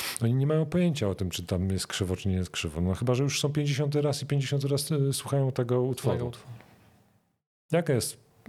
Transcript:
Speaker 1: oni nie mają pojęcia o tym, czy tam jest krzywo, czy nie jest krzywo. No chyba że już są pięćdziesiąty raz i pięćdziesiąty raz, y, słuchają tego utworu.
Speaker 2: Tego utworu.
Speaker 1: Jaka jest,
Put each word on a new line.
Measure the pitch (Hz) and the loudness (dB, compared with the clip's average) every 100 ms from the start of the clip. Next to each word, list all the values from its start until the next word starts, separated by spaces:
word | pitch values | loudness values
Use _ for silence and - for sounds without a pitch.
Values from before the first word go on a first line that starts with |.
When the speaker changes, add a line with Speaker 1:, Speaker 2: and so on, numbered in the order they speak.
| - - | -6 -2
Speaker 1:
oni | 113 | 0
nie | 131 139 | 2 2
mają | 156 151 | 2 2
pojęcia | 175 175 139 104 | 2 2 2 0
o | 90 | 0
tym, | 95 | -2
czy | - | -4
tam | 90 92 95 | -2 0 0
jest | 95 - | 0 -2
krzywo, | - 92 90 | -2 -2 0
czy | 98 | 0
nie | 92 | 0
jest | 90 | -2
krzywo. | - 85 76 | -4 -4 0
No | 90 | 0
chyba | 92 123 123 | 0 2 2
że | |
już | 139 - | 2 0
są | 147 | 0
pięćdziesiąty | 147 147 135 147 147 | 0 0 0 0 2
raz | 147 147 | 0 0
i | - | -2
pięćdziesiąty | 143 127 143 139 | -2 0 0 0
raz, | 143 147 | 0 0
y, | 151 139 | 0 2
słuchają | 135 - 139 135 | 0 0 0 0
tego | 123 120 123 | 0 0 2
utworu. | 127 123 123 120 | 2 0 0 0
Speaker 2:
Tego | 120 | -2
utworu. | - - 117 - - - _ _ _ _ _ _ _ _ | -8 -14 -20 -20 -20 -20 _ _ _ _ _ _ _ _
Speaker 1:
Jaka | 165 170 | 0 2
jest, | 127 - - _ _ | 0 0 -6 _ _